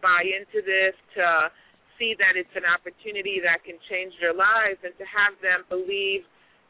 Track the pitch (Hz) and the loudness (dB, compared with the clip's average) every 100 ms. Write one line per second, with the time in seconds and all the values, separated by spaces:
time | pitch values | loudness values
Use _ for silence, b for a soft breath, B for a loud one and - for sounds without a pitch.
0 | 185 175 185 190 202 214 190 190 190 - | 2 4 2 -4 -4 -4 0 2 2 -2
1 | _ 202 175 160 160 b b _ _ - | _ -2 2 2 0 b b _ _ -8
2 | 226 214 190 185 175 190 175 175 180 - | -6 2 2 2 -4 -4 0 0 -4 -14
3 | 220 208 196 190 170 165 196 170 - 185 | -10 -8 -6 -2 0 -2 -4 -18 -8 -8
4 | 185 175 170 175 202 226 214 190 180 - | -8 -4 -2 2 2 4 0 -2 -10 -14
5 | 190 208 202 190 190 180 - 185 185 196 | -6 0 0 0 -2 -2 -2 -6 -4 -4
6 | 196 196 - b b b | -2 -4 -8 b b b